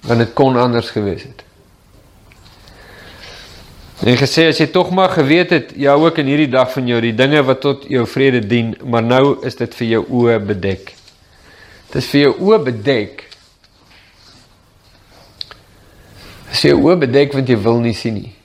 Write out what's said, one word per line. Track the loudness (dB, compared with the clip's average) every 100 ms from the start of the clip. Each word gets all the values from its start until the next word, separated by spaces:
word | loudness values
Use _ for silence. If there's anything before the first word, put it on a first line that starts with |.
want | -2 0
het | 0 0
kon | 0 2
anders | 0 -2 -4
gewees | -6 -6 -6
het. | -12 -20 -20 _ _ _ _ _ _ _ _ _ -20 -20 -20 -20 -20 -20 -20 -20 -20 -20 -20 -20 -20 -20 -20 -4
En | 0 2
gesê, | 2 2 2
"As | 2
jy | 0
tog | 0 0
maar | 0 0
geweet | 2 2 2 2
het, | 0 -2 -4
ja, | 2
ook | 4 2 0
in | -2
hierdie | 0 2
dag | 2 0
van | -2 -2
jou, | 0
die | 0 0
dinge | 2 2
wat | 2 0
tot | 0 -4 -4
jou | -2 -2
vrede | 0 2 2 0
dien, | -2 -2 -6
maar | -4 -2
nou | 2 2 2 0 -6
is | -8
dit | -10 -6
vir | -2
jou | -2 0
oë | 0 2 0 -2
bedek." | -4 -4 -6 -10 -20 -20 _ _ _ _ -20 -20 -20 _
Het | -8
is | -2
vir | 2
jou | 2 2
oë | 2 2
bedek. | 0 -6 -2 -2 -4 -12 -20 -20 _ _ _ _ _ _ _ _ _ _ _ _ _ _ _ _ _ _ _ _ -20 -20 _ _ _ _ -20 -20 -20 -20 -10
Is | -2
jou | 2 2
oë | 2 2
bedek | 2 2 0
want | -2 0
jy | 0
wil | 2 0
nie | 0
sien | -4 -6
nie. | -8 -12 -20